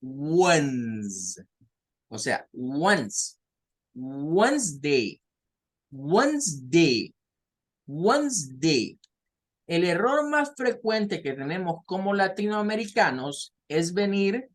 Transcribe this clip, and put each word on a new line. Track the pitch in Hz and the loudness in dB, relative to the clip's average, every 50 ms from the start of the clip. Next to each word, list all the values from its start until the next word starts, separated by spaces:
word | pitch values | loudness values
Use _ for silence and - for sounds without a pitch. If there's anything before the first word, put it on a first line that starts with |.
Ones. | - 131 131 139 143 151 160 175 180 180 170 160 147 139 131 123 120 113 110 107 107 101 98 95 92 92 - - 92 _ _ _ _ _ _ _ _ _ _ _ _ _ | -12 -12 -10 -6 -4 0 4 4 6 6 6 4 4 2 0 -2 -4 -4 -4 -6 -6 -8 -8 -10 -10 -12 -12 -14 -16 _ _ _ _ _ _ _ _ _ _ _ _ _
O | 113 110 | -12 -8
sea, | - 139 113 - - _ | -4 -2 -2 -4 -4 _
once. | _ 120 127 127 135 143 160 190 208 180 127 101 - - - - - _ _ _ _ _ _ _ _ _ _ _ _ | _ -8 -8 -6 -4 0 2 2 2 2 0 -4 -6 -6 -8 -8 -8 _ _ _ _ _ _ _ _ _ _ _ _
Wednesday. | 127 127 131 135 139 143 151 160 185 208 247 294 302 247 190 147 135 135 147 143 131 113 98 - _ _ _ _ _ _ _ _ _ _ _ _ _ _ _ | -14 -12 -10 -8 -8 -4 0 2 4 4 4 2 0 -2 -4 -6 -4 -2 2 2 2 2 0 -6 _ _ _ _ _ _ _ _ _ _ _ _ _ _ _
Wednesday. | - 135 135 143 165 208 262 285 302 294 277 - 156 139 127 127 127 170 170 147 123 110 92 - _ _ _ _ _ _ _ _ _ _ _ _ _ _ _ | -16 -12 -4 2 4 4 4 4 2 0 -2 -4 -6 -6 -10 0 4 4 6 6 4 2 -2 -6 _ _ _ _ _ _ _ _ _ _ _ _ _ _ _
Wednesday. | - 143 147 170 202 254 294 294 285 254 202 156 131 131 127 135 160 156 127 107 90 - _ _ _ _ _ _ _ _ _ _ _ _ _ _ | -12 -8 -2 2 2 2 4 2 0 -2 -4 -6 -6 -10 -2 0 2 2 2 2 -2 -6 _ _ _ _ _ _ _ _ _ _ _ _ _ _
El | _ 170 170 175 | _ 0 0 2
error | 180 170 170 202 247 277 302 294 294 | 2 2 2 2 2 2 2 2 2
más | 302 302 285 285 - | 2 0 0 0 -4
frecuente | - 262 247 226 - - 220 220 220 208 202 196 160 | -2 -2 -2 -2 -2 -2 -2 0 0 0 -2 -4 -4
que | - 143 | -4 -6
tenemos | 135 139 135 139 160 185 190 175 165 - _ | -6 -6 -6 -6 -4 -4 -4 -4 -6 -6 _
como | _ 185 190 190 196 202 | _ -6 -4 -2 0 2
latinoamericanos | 202 196 190 185 - 202 208 214 208 208 208 214 214 226 202 - - 214 165 127 127 127 143 143 - - - _ _ _ _ | 2 2 0 0 -2 -4 -2 -2 0 -2 -2 -2 -2 -4 -4 0 2 2 2 2 -2 -4 -6 -8 -8 -12 -14 _ _ _ _
es | 147 156 165 165 175 | 0 0 0 0 0
venir | 185 208 202 196 202 196 196 196 247 262 - _ | 0 0 0 2 2 2 2 0 -2 -4 -8 _